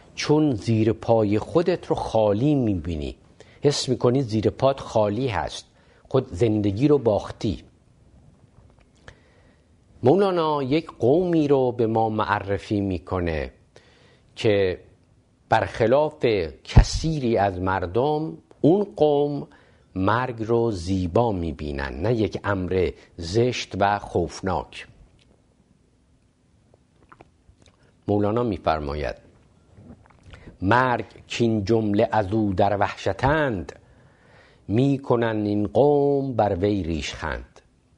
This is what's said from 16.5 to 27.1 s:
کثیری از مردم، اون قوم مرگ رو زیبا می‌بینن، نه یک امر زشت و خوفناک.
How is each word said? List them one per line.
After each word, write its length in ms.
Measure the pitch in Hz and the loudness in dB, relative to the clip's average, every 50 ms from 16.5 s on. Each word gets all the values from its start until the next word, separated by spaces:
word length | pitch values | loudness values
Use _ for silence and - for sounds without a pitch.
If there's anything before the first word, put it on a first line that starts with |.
| 73 - - | -8 -14 -6
کثیری 760 | - - - - - - - - 160 160 151 131 117 110 92 | 2 6 6 6 6 4 -4 -4 -2 -4 -2 -2 0 2 2
از 220 | 98 101 92 90 | 2 0 0 -2
مردم، 800 | 92 95 95 95 90 87 90 113 127 147 151 151 156 160 165 160 - _ - _ | -2 -2 -2 -2 -2 -2 -2 0 0 0 0 -2 -4 -6 -10 -14 -18 _ -8 _
اون 260 | - 135 175 208 208 202 - | 2 4 4 4 0 -2 -2
قوم 500 | - 151 151 147 143 147 147 143 143 143 - - - _ _ _ _ _ _ - | 0 2 2 4 2 2 0 -2 -6 -8 -10 -16 -20 _ _ _ _ _ _ -6
مرگ 480 | 95 92 98 107 120 127 127 123 113 110 | -2 0 2 2 2 0 -4 -6 -6 -4
رو 280 | 107 117 117 117 117 | 0 0 2 2 0
زیبا 600 | 107 92 82 87 98 95 90 87 80 110 120 120 104 | -2 -4 -4 -2 -2 0 0 0 2 2 2 2 0
می‌بینن، 720 | 92 85 82 73 - - 73 71 69 69 69 64 65 82 | -2 -4 -4 -6 -6 -8 -8 -6 -6 -6 -6 -6 -4 -2
نه 120 | 107 127 | -2 0
یک 260 | 113 107 92 - - - | 0 0 -2 -4 -6 -4
امر 460 | 101 101 95 90 87 90 92 90 73 - - - - _ | -4 -2 -2 -2 -2 0 0 0 -2 -4 -6 -16 -20 _
زشت 580 | - 85 82 90 110 117 123 117 - - - - 95 | -14 -8 -4 0 0 0 0 0 -4 -8 -8 -2 0
و 200 | 101 101 104 101 | 2 2 2 0
خوفناک. 880 | - - - 101 85 82 - - - 95 90 78 - - - - - - - - - _ _ _ _ _ _ _ _ _ _ _ _ _ _ _ _ _ _ _ _ _ _ _ _ _ _ _ _ _ _ _ _ _ _ _ _ _ _ _ _ _ | -4 -4 -2 -2 -2 -2 -4 -6 -4 -4 -2 -4 -4 -8 -14 -20 -20 -20 -20 -20 -20 _ _ _ _ _ _ _ _ _ _ _ _ _ _ _ _ _ _ _ _ _ _ _ _ _ _ _ _ _ _ _ _ _ _ _ _ _ _ _ _ _